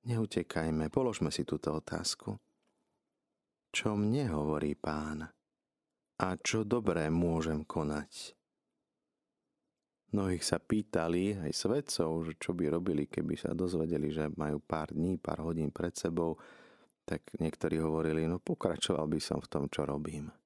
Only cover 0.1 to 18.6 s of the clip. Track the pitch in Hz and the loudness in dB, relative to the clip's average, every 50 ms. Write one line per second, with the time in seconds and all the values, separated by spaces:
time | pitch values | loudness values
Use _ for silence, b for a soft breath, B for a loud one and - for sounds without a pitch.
0.1 | 120 113 110 98 - 92 85 - - 82 80 80 80 78 80 76 - 139 131 123 | 0 0 0 2 0 -2 -2 0 0 0 0 2 2 2 0 2 2 2 2 2
1.1 | 107 - - 76 - - 69 - - 76 - 76 76 78 - - 85 82 82 - | 2 2 0 0 0 -2 -2 -2 -2 -2 0 -2 -2 -2 -4 -4 -6 -4 -2 -2
2.1 | - - - - 104 101 _ _ _ _ _ _ _ _ _ _ _ _ _ _ | -4 -4 -4 -8 -8 -8 _ _ _ _ _ _ _ _ _ _ _ _ _ _
3.1 | _ _ _ _ _ _ _ _ _ _ _ _ - - - 113 107 101 104 104 | _ _ _ _ _ _ _ _ _ _ _ _ -6 0 0 2 2 4 2 2
4.1 | 113 139 143 113 82 76 73 76 76 76 73 73 73 - - - 76 76 76 76 | 2 2 2 0 0 0 0 0 0 0 0 0 -2 -2 -2 -4 -2 -2 -2 -4
5.1 | 76 76 80 80 - _ _ _ _ _ _ _ _ _ _ _ _ _ _ _ | -6 -6 -8 -10 -14 _ _ _ _ _ _ _ _ _ _ _ _ _ _ _
6.1 | _ _ - 95 92 82 - - - 113 110 104 117 120 113 - 85 82 78 78 | _ _ -2 -2 -2 -2 -2 0 0 0 2 2 2 2 4 4 4 4 4 4
7.1 | 80 85 87 85 82 82 80 80 78 76 78 _ - 85 78 76 73 73 73 - | 4 4 4 4 4 2 2 2 0 0 -2 _ -2 -2 0 0 -2 -2 -4 -8
8.1 | - - - - - _ _ _ _ _ _ _ _ _ _ _ _ _ _ _ | -12 -14 -14 -14 -16 _ _ _ _ _ _ _ _ _ _ _ _ _ _ _
9.1 | _ _ _ _ _ _ _ _ _ _ _ _ _ _ _ _ _ _ _ _ | _ _ _ _ _ _ _ _ _ _ _ _ _ _ _ _ _ _ _ _
10.1 | - 104 98 95 92 85 - - - 85 _ _ 110 107 104 - - 87 80 82 | -2 0 2 2 0 0 0 0 -2 -2 _ _ 0 0 0 0 0 0 2 2
11.1 | 85 87 92 101 104 95 82 73 71 - - 98 113 147 143 - - - 87 80 | 2 2 2 0 0 -2 -2 -4 -4 0 0 2 0 0 0 -2 -2 0 0 0
12.1 | 80 82 82 82 78 _ - - 95 87 87 73 76 85 87 92 82 73 73 - | 0 -2 -2 -4 -6 _ -4 -4 -2 0 2 2 2 0 0 0 0 0 0 -2
13.1 | - - - - - - - - - 82 92 90 92 82 80 82 85 78 73 73 | -2 -4 -2 -2 -2 -2 -2 -4 -2 0 -2 0 0 0 0 0 0 0 0 0
14.1 | 76 78 76 76 73 73 76 76 73 73 - _ - 78 78 - - 80 80 90 | 0 0 -2 -2 -2 -2 -2 0 0 -2 -2 _ -4 -4 -4 -4 -2 0 0 0
15.1 | 95 82 _ - 78 78 80 82 82 80 78 71 - - 87 87 - - - 82 | 0 0 _ -4 -4 -2 -2 -2 0 0 0 -2 0 -2 -2 -2 -2 -2 -2 0
16.1 | 85 82 85 82 80 B B B B B B B B B B B B _ _ - | 0 2 0 0 0 B B B B B B B B B B B B _ _ -6
17.1 | - 76 _ - - - 80 80 - - - 82 - 80 80 78 78 80 80 80 | -6 -6 _ -10 -6 -2 -2 -2 -2 -2 -2 0 2 2 2 2 2 2 2 2
18.1 | 78 80 80 80 87 90 _ - 87 - | 2 2 2 2 0 -2 _ -4 -4 0